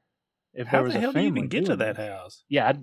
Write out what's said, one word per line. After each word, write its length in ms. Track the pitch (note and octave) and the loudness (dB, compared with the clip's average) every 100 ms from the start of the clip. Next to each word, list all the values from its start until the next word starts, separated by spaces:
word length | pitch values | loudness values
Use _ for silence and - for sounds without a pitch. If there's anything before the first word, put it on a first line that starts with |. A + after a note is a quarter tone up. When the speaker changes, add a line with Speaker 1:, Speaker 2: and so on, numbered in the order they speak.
| _ _ _ _ _ | _ _ _ _ _
Speaker 1:
If 140 | - A#2 | -10 0
Speaker 2:
How 100 | F3+ | 2
Speaker 1:
there 60 | |
was 100 | B2+ | 2
Speaker 2:
the 60 | D#3 | 0
Speaker 1:
a 20 | |
Speaker 2:
hell 100 | B3 | 0
do 60 | C4 | 2
you 60 | E3 | 0
Speaker 1:
family 120 | C3+ | 0
Speaker 2:
even 100 | C3 | -2
get 100 | C#3+ | -2
to 40 | F#3 | 0
Speaker 1:
doing 140 | A3 | 0
Speaker 2:
that 160 | A2 G#2 | -2 -4
Speaker 1:
this. 100 | G#2+ | -8
Speaker 2:
house? 340 | G2 F2+ - _ | -10 -14 -20 _
Speaker 1:
Yeah, 240 | C#3 A2+ C#3+ | 2 2 0